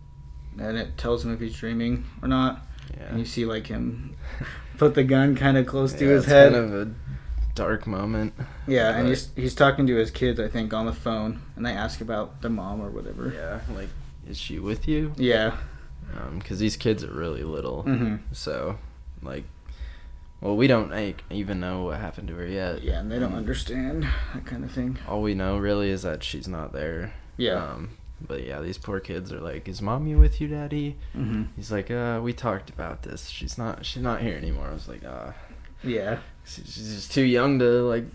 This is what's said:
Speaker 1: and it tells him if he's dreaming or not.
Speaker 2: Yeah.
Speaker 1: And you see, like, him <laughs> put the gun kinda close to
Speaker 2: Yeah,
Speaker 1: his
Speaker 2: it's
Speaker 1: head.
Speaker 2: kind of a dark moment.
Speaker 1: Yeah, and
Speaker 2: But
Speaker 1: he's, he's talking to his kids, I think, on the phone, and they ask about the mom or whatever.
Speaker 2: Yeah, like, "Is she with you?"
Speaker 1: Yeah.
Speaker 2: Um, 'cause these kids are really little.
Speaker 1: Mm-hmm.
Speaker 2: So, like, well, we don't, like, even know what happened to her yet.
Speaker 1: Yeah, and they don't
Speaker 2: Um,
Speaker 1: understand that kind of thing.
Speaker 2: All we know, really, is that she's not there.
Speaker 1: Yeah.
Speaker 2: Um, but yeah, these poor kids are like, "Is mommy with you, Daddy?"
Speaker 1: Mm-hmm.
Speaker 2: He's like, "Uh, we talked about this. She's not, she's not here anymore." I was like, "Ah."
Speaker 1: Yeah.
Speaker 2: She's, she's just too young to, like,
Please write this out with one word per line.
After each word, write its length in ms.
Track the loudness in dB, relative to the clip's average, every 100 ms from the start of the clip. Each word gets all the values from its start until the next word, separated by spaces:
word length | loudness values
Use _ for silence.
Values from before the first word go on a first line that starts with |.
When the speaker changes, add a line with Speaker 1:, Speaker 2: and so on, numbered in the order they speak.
| -18 -16 -16 -14 -12 -8
Speaker 1:
and 180 | -4 -4
it 200 | -4 -4
tells 280 | 0 0
him 80 | 0
if 80 | -2
he's 140 | -4 -6
dreaming 480 | -4 0 0 0 -4 -4
or 60 | 2
not. 360 | 4 4 0 -10 -12 -10 -10
Speaker 2:
Yeah. 120 | -4
Speaker 1:
And 100 | -4
you 60 |
see, 200 | -2 -2
like, 220 | -2 -2 -4
him 500 | -4 -4 -4 -8 -10 -8 -6 -8
<laughs> 320 | -8 -6 4
put 160 | 6
the 100 | 8
gun 300 | 6 8 6 6
kinda 280 | 6 6
close 280 | 4 2 2
to 100 | 4
Speaker 2:
Yeah, 60 | 8
Speaker 1:
his 120 | 8
Speaker 2:
it's 80 | 10
Speaker 1:
head. 200 | 12 12
Speaker 2:
kind 120 | 10
of 240 | 2 0 -4
a 20 | -6 -8 -8 -4 -2 0
dark 320 | 0 0 0 0
moment. 480 | 0 0 2 0 -4 -10 -6 2
Speaker 1:
Yeah, 240 | 4 4
and 100 | 4
Speaker 2:
But 40 | 2
Speaker 1:
he's, 180 | 2 -2 -4
he's 180 | 0
talking 320 | 6 6 6 4
to 100 | 4
his 140 | 2
kids, 280 | 2 2 2
I 80 | 0
think, 240 | -2 -2
on 140 | -2 -2
the 60 |
phone, 480 | -2 -2 -2 -2 -6 -8 -6
and 80 |
they 80 | -4
ask 280 | -2 -4 -4
about 420 | -4 -4 -4 -6
the 60 | -4
mom 300 | -2 -4 -6
or 100 | -6
whatever. 420 | -6 -8 -6 -6
Speaker 2:
Yeah, 260 | -6 -6 -6 -6
like, 140 | -6 -8 -8 -12 -14 -12
"Is 100 | -10
she 200 | -8 -6
with 280 | -4 -2 0
you?" 260 | 0 0 2
Speaker 1:
Yeah. 400 | 4 4 2 -2 -8 -12 -14 -14 -10 -8
Speaker 2:
Um, 240 | -8 -8
'cause 180 | -6 0
these 180 | 0 2
kids 260 | 0 0
are 100 | -2
really 300 | -4 -4 -4
little. 400 | -4 -4 -4 -4
Speaker 1:
Mm-hmm. 320 | 0 0 0 -2 -6
Speaker 2:
So, 460 | -8 -6 -4 -4 -6 -10 -16 -16 -12
like, 220 | -10 -10 -12 -14 -14 -12 -10 -12 -14 -16 -16 -8
well, 140 | 0 4
we 100 | 6
don't, 240 | 6 2
like, 340 | -2 -4 -6 -8
even 280 | -6 -4 -2
know 220 | -2 -2
what 140 | -4 -4
happened 300 | -6 -8 -8
to 60 |
her 120 | -8 -6
yet. 360 | -4 -4 -4
Speaker 1:
Yeah, 180 | -2 -2
and 100 | -2
they 80 | -2
don't 140 | -2
Speaker 2:
Um, 60 | -4
Speaker 1:
understand 680 | -4 -4 -4 -4 -2 -2 0 -2 -2
that 100 | -6
kind 180 | -8 -8
of 80 | -6
thing. 280 | -4 -4 -4 -4
Speaker 2:
All 140 | 0
we 120 | 0
know, 220 | 0 0 2
really, 320 | 2 2 2
is 120 | 0
that 200 | -2 -4
she's 240 | -6 -6 -6
not 260 | -6 -6
there. 400 | -4 -4 -4 -6 -10 -12 -2
Speaker 1:
Yeah. 160 | 0
Speaker 2:
Um, 360 | 0 -4 -8 -10 -12 -16 -12 -10
but 180 | -8 -8
yeah, 140 | -6
these 180 | -8 -8
poor 220 | -6 -6
kids 320 | -4 -8 -8
are 80 | -8
like, 260 | -8 -8 -8
"Is 120 | -6
mommy 320 | -2 -2 4
with 260 | 10 10 8
you, 80 | -2
Daddy?" 480 | -4 -4 -2 -4 -6 -8 -6
Speaker 1:
Mm-hmm. 280 | -2 -2 -4 -6
Speaker 2:
He's 160 | -4
like, 180 | -4 -2
"Uh, 300 | -2 -2 -2
we 100 | -2
talked 340 | -2 -2 -2 -6
about 320 | -10 -8 -8
this. 260 | -10 -10 -12
She's 280 | -10 -8 -6
not, 280 | -6 -6 -8
she's 160 | -2
not 180 | -2 0
here 160 | -2 -2
anymore." 320 | -2 -2 -2
I 40 |
was 140 | -6 -10
like, 140 | -12 -12
"Ah." 260 | -12 -12 -14 -16 -16 -16 -10
Speaker 1:
Yeah. 360 | -4 -2 -2 -4 -8 -18
Speaker 2:
She's, 200 | -16 -14 -12
she's 220 | -12 -10
just 180 | -8 -2
too 100 | 2
young 340 | 4 6 4 6
to, 240 | 6 6
like, 220 | 4 0 -2